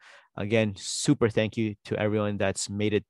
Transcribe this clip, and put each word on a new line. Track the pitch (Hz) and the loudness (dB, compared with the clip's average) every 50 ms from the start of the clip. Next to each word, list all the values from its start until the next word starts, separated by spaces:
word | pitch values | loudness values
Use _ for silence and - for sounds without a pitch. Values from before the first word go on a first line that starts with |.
| _ - - - _ _ - | _ -20 -20 -20 _ _ -10
Again, | - 107 101 113 110 110 104 98 - | -6 -2 0 2 2 2 2 -2 -6
super | - - - - - - 143 - 120 107 | -10 -8 -8 -2 2 2 2 4 4 2
thank | - 117 110 107 - 120 | 2 2 0 0 0 -2
you | 110 107 104 - - | -2 -2 -4 -6 -8
to | - - 101 | -6 -4 0
everyone | 104 107 107 107 104 104 101 98 | 0 0 0 0 0 0 -2 0
that's | 101 98 95 - - - | 0 -2 -2 -2 -4 -6
made | 101 101 104 107 104 | -2 0 0 2 2
it | 101 - - | 2 0 0